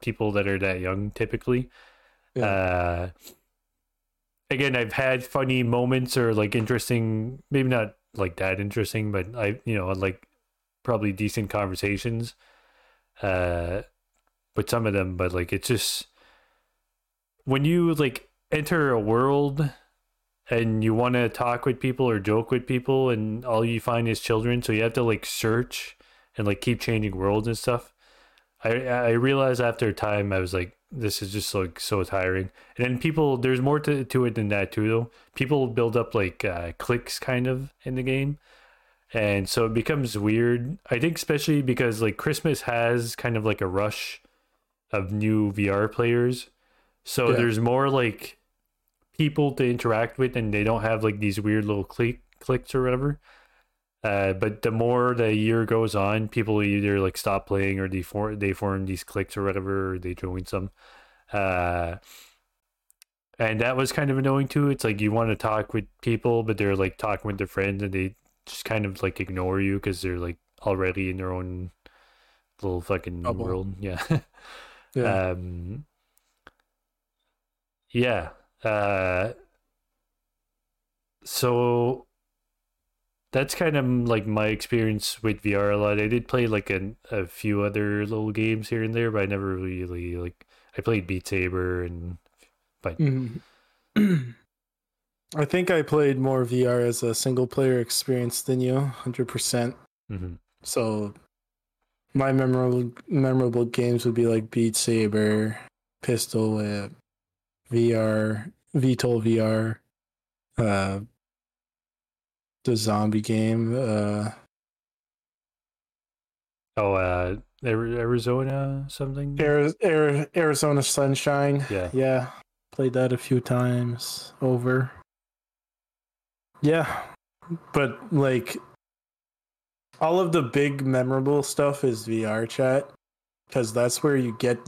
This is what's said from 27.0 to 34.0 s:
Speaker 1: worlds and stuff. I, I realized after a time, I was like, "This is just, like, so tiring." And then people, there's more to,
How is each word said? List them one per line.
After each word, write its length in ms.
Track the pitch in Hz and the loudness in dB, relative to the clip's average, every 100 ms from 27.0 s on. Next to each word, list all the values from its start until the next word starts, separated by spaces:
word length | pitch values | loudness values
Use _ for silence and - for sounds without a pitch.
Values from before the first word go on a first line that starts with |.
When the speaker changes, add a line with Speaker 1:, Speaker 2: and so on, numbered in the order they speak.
| 107 92 | -2 0
Speaker 1:
worlds 300 | 95 107 113 | 0 0 0
and 100 | 113 | -4
stuff. 380 | - 120 - _ _ _ _ _ _ _ | -2 -2 -4 _ _ _ _ _ _ _
I, 60 | 113 120 131 | -2 0 0
I 220 | 123 120 | 0 2
realized 500 | 117 131 139 135 123 | 4 4 4 2 2
after 260 | 120 117 113 | 0 2 -2
a 60 | |
time, 380 | 101 107 104 101 | 0 0 0 0
I 80 | 95 | 0
was 120 | 92 | 0
like, 240 | 92 90 _ _ | -2 -4 _ _
"This 320 | 147 107 - | -6 -4 -4
is 100 | 98 | -4
just, 220 | 104 - | -6 -4
like, 240 | 101 92 - | -4 -4 -6
so 240 | - 101 | -4 -2
tiring." 480 | 90 98 92 92 95 - - - | 0 -2 0 -2 -4 -10 -20 -4
And 80 | |
then 140 | 123 123 | -2 0
people, 380 | 160 156 147 127 | 0 2 2 2
there's 240 | 127 127 | 2 2
more 180 | 135 147 | 2 2
to, 260 | 147 143 | 0 -2